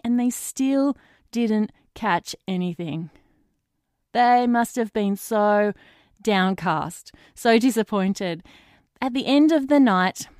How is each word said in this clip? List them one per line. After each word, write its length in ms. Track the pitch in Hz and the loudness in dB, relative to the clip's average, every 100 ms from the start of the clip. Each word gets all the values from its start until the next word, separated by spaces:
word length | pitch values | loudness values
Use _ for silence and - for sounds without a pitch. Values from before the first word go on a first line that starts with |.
| 233 | -2
and 120 | 240 | -2
they 120 | 247 | -2
still 680 | - - - 269 277 277 269 _ _ _ | -4 -10 -4 -2 0 0 -2 _ _ _
didn't 400 | 233 233 214 214 _ _ - | -4 -2 0 -2 _ _ -8
catch 380 | 220 175 - - - | -2 -2 -4 -14 -8
anything. 640 | 185 180 170 170 156 165 _ _ _ _ _ _ _ _ _ _ | -6 -6 -6 -8 -8 -10 _ _ _ _ _ _ _ _ _ _
They 340 | - 240 247 247 | 0 4 4 4
must 300 | 240 233 - | 0 0 -2
have 160 | 226 | -4
been 240 | 226 202 196 | -2 -2 -4
so 560 | - 220 208 208 208 202 _ _ _ _ | -4 0 2 2 0 -2 _ _ _ _
downcast, 920 | - 202 185 190 175 156 147 - - - _ | -2 0 0 -2 -2 -4 -4 -12 -20 -20 _
so 240 | - 233 226 | -4 2 4
disappointed. 840 | 254 226 214 208 190 196 190 165 - - _ _ _ - | 4 0 -2 -2 -2 -2 -6 -8 -12 -20 _ _ _ -10
At 120 | 262 | -6
the 120 | 247 - | -4 0
end 280 | 277 302 | 4 4
of 160 | 320 269 | 2 2
the 100 | 285 | 4
night, 480 | 254 190 190 - - _ | 4 4 0 -4 -16 _